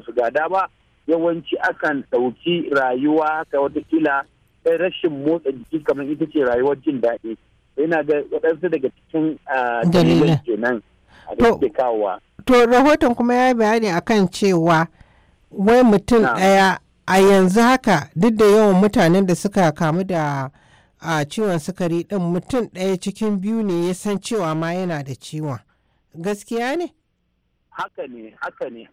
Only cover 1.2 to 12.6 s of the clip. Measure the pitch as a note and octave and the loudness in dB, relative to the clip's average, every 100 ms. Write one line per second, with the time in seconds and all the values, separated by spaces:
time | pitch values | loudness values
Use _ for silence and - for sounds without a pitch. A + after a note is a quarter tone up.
1.2 | E3+ E3 - - F3+ - D#3+ C#3 - B2 | 0 -4 -6 -4 -4 -4 -4 -4 -4 -2
2.2 | B2+ - E3+ F3 - C#3 C3 C3 D3 D#3 | -2 -4 -4 -4 -2 -2 0 0 0 0
3.2 | D#3 D#3 - C#3 C#3 D3 - D#4 D3+ C3+ | 0 -4 -4 -2 -2 -4 -4 -2 0 -2
4.2 | - _ _ _ E3 E3 F3+ - E3 C#3 | -6 _ _ _ -2 0 -2 -2 -4 -2
5.2 | D3 E3 C#3 B2+ A2+ D#3 D3+ C#3 C#3 D3+ | -2 -2 -4 -8 -8 -6 -4 -4 -6 -6
6.2 | D#3 D3+ B2 A#2+ C#3 C#3 D#3 C3 A#2 A#2 | -4 -2 0 0 0 -2 -4 -2 -2 -4
7.2 | A2+ A2 _ _ _ C3+ E3 D#3+ D3 D3 | -8 -14 _ _ _ -6 -2 -2 0 -2
8.2 | C#3 D#3 D#3+ D#3 F3 D#3 B2+ - _ D#3+ | -4 -2 -2 -2 -4 -2 -4 -8 _ -4
9.2 | D#3 C#3 - C3 B2 A#2 C#3 F3 E3 E3 | -4 -4 -6 -4 -2 -2 0 2 2 4
10.2 | D#3+ D3+ A#2+ G#2+ A#2+ A2+ - _ _ _ | 2 0 -2 -4 -2 -4 -8 _ _ _
11.2 | - - A#3 F#3+ B2 - B2 A2 G2 F#2 | -12 0 2 2 -2 -2 -2 0 -2 -4
12.2 | _ - - B3 | _ -8 2 4